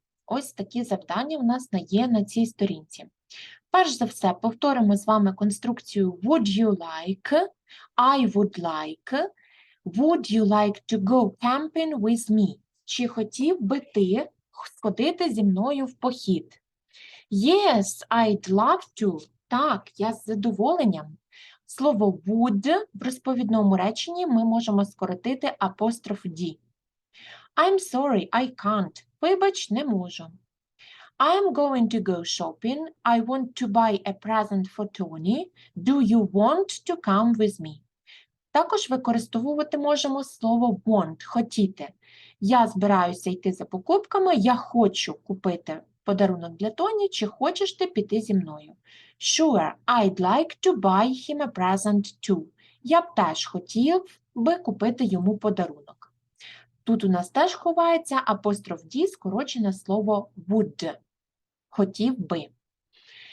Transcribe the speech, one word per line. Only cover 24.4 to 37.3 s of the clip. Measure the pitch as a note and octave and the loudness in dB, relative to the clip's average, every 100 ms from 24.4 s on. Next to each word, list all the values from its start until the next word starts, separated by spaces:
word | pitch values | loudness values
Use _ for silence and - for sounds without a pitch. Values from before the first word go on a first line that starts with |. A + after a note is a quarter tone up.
можемо | A3+ A#3 A#3 G3+ | 2 0 0 0
скоротити | G3+ - F#3 F3+ A#3 C4 C#4 - | 0 -4 -8 -6 -6 -4 -4 -2
апостроф | F#3 - A3 A#3 G#3+ G3 F#3 | -4 -2 -2 -2 -8 -8 -8
«D». | D#3+ E3+ D#3 _ _ _ _ _ _ - - _ - | -8 -8 -8 _ _ _ _ _ _ -20 -20 _ 0
I'm | F4+ G4 - | 2 2 0
sorry, | B3+ C#4+ G#3 - | -2 2 0 0
I | A#3 B3+ | -2 -2
can't. | - G3+ G#3+ F3+ - _ - | -4 -2 -2 -4 -8 _ -4
Вибач, | E4 F#4 G4 F#4+ - | 0 2 2 0 -4
не | A3 | -4
можу. | D4 G3 F3+ - E3 F3+ _ _ _ _ - - - - | -2 -4 -4 -12 -18 -20 _ _ _ _ -20 -20 -18 0
I'm | C#4+ F#4+ G4 | 2 4 2
going | C#4 C#4+ C4 A3+ | 2 0 2 0
to | A3+ | 0
go | F#3+ F3 | -2 -4
shopping. | E3+ - E3 - A3+ C#4+ D#4+ _ | -4 -6 -6 -6 -6 -6 -8 _
I | A#3 A#3 | 2 2
want | A3+ C4+ B3+ - | 0 -4 -6 -6
to | A#3 | 0
buy | A3 A3+ G3 G3+ | 2 2 0 -4
a | |
present | G3 G#3 A3 G#3+ G3 F#3 - | -8 -4 -2 0 -2 -4 -6
for | G#3 - | -10 -8
Tony. | E3 D#3+ F3 C#4 F#4 _ _ - | -10 -4 -2 -2 -4 _ _ -6
Do | F#3+ C#4+ | 0 2
you | G#3+ A#3 G3 | 4 4 4
want | G3 A3+ E4+ G4 - - | 4 4 2 -2 -6 -6
to | E4+ | -4
come | G#3 G3 A#3 | 0 2 2